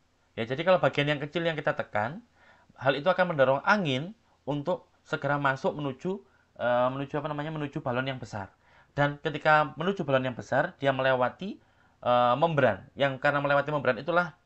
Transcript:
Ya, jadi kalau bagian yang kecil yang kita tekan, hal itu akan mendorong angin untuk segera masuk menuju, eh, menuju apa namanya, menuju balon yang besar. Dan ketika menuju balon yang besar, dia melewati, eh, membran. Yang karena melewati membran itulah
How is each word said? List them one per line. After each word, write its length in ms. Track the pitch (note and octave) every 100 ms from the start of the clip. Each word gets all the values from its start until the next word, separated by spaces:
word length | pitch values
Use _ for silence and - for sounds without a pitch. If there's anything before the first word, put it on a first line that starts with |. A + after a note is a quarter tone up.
| _ _ _
Ya, 80 | -
jadi 240 | A2+ C3 E3
kalau 160 | F#3
bagian 240 | C#3 C3+ C#3+
yang 160 | D3
kecil 240 | D3+ F3 E3
yang 80 |
kita 240 | D3+ D3+ C#3+
tekan, 400 | - G#2 A2 F3+ - _ _ _ _
hal 240 | - C3 C#3
itu 80 | D#3+
akan 240 | F#3+ F3+
mendorong 320 | D#3 C3 C3+
angin 480 | - G#3 D#3+ B2+ E3+ - _ _
untuk 480 | - D3 C#3+ F3+ - _ -
segera 320 | D#3 C#3 C#3+
masuk 400 | C#3+ - F#3+ D3+
menuju, 400 | C#3+ C3 F3+ G3 - _ _ -
eh, 300 | A#2+ B2 B2+
menuju 240 | C3+ C#3
apa 160 | C3 D3+
namanya, 240 | D3 D3+
menuju 240 | D#3 D3 D#3
balon 320 | C#3 B2 C3
yang 80 | B2+
besar. 320 | A#2+ G#2+ F#2+ _ _ _ _ -
Dan 240 | C#3+ C#3+
ketika 560 | D#3+ D3 D#3 D3+ D3 C#3
menuju 320 | E3+ G3+ C#3+
balon 160 | C3
yang 80 | B2+
besar, 400 | B2 A2 B2+ F3 -
dia 80 | C#3
melewati, 720 | C3 C3 B2+ B2 - F#3+ D4+ _ _ _ _
eh, 340 | - B2 A#2+ B2+
membran. 400 | E3+ D3+ B2+ F#2+ - -
Yang 240 | C#3 C3
karena 240 | C#3+ C#3+
melewati 240 | C#3+ C#3+ C#3
membran 320 | D3+ B2+ A#2+
itulah 320 | C#3+ E3+ F3 -